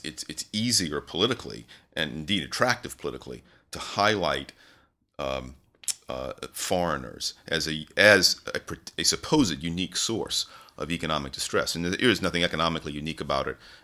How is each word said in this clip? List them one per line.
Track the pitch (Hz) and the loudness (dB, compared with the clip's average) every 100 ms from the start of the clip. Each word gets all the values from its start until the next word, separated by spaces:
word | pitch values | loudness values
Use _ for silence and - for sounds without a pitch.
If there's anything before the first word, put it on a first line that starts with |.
| - | -8
it's, | 76 - | -10 -10
it's | 78 - | -10 -6
easier | 104 117 113 87 73 | -4 0 2 0 -2
politically, | - 80 110 127 - 55 57 - _ | -4 0 0 0 -6 -14 -16 -20 _
and | - 78 | -4 -4
indeed | 67 78 98 | -4 -2 -2
attractive | 65 - 123 120 - - | -2 -2 0 0 -4 -8
politically, | 73 65 65 60 - _ _ | -8 -8 -10 -14 -16 _ _
to | 73 | -12
highlight, | - - 104 107 82 69 67 - - - _ _ _ - | -4 4 4 4 2 0 -4 -14 -20 -20 _ _ _ -6
um, | 71 67 64 67 _ _ - - - | -4 -4 -6 -14 _ _ -8 -8 -8
uh, | 64 65 - - | -8 -6 -8 -10
foreigners | - - 92 87 73 60 50 - - - | -8 -2 0 2 0 -4 -8 -8 -8 -4
as | 80 76 | -2 -2
a, | 78 78 - | -4 -4 8
as | 101 101 85 - - | 10 10 8 2 -4
a, | - - 85 - - | -8 -8 -10 -10 -2
a | - | 0
supposed | - - 156 117 73 | 0 2 4 4 0
unique | 82 85 90 - | -4 -2 -4 -2
source | - 113 76 - - - - - | -2 -2 -2 -4 -6 -12 -20 -10
of | 76 | -4
economic | 85 80 78 69 | -2 0 -2 -2
distress. | - - 104 67 82 | -6 -2 0 0 -2
And | 87 | -2
there | - 123 | 2 2
is | 95 | 2
nothing | 92 85 | 0 0
economically | 85 80 82 80 78 | 0 2 0 0 -4
unique | 73 76 76 | -6 -6 -6
about | 73 69 69 | -2 -2 -2
it | 64 - - | -6 -14 -18